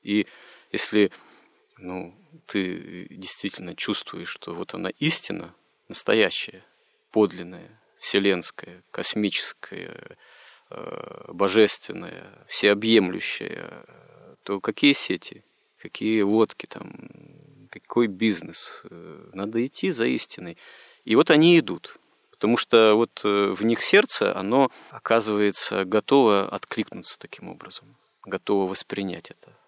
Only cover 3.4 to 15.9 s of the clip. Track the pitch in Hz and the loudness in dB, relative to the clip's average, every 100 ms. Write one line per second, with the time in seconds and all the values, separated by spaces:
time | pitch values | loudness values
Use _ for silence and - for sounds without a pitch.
3.4 | - - 90 92 - 104 - 90 87 - | -10 -10 -16 -10 -6 -6 -8 -12 -12 -12
4.4 | - 87 92 92 95 - 151 - - 90 | -12 -12 -10 -8 -8 -4 -2 -2 -4 -10
5.4 | 85 _ _ _ _ - - 110 95 - | -12 _ _ _ _ -6 0 2 2 0
6.4 | - 95 _ _ _ _ _ 110 101 90 | -10 -14 _ _ _ _ _ 2 2 0
7.4 | 87 90 90 110 _ _ - 98 98 90 | -14 -16 -20 _ _ _ -2 0 2 0
8.4 | - - - 90 _ - - 107 104 - | -4 -12 -20 -20 _ -4 -2 0 -2 -2
9.4 | - - - - 87 - - - _ - | -8 -12 -16 -14 -14 -16 -20 -20 _ -20
10.4 | - - _ - 50 50 50 - - 85 | -20 -20 _ -16 -14 -14 -14 -18 -16 -2
11.4 | 98 104 104 - - 92 87 87 92 101 | 2 6 6 4 -6 -12 -12 -14 -18 -20
12.4 | _ - 101 104 113 113 92 101 - - | _ 2 4 4 6 6 6 -2 -8 -8
13.4 | - - - - - - - - - - | -10 -10 -14 -16 -20 -20 -20 -20 -20 -18
14.4 | - 98 - 104 147 139 - - - 104 | -8 -4 -4 2 4 4 -2 -6 -8 -20
15.4 | _ _ _ _ - | _ _ _ _ -18